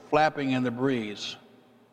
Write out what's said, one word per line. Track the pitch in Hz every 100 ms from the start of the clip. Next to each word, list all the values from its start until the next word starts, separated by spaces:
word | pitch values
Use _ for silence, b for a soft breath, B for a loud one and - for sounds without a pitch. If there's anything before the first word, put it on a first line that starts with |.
| -
flapping | 151 156 147 135
in | 127
the | 127
breeze. | 117 135 123 107 101 - - - - _ _ _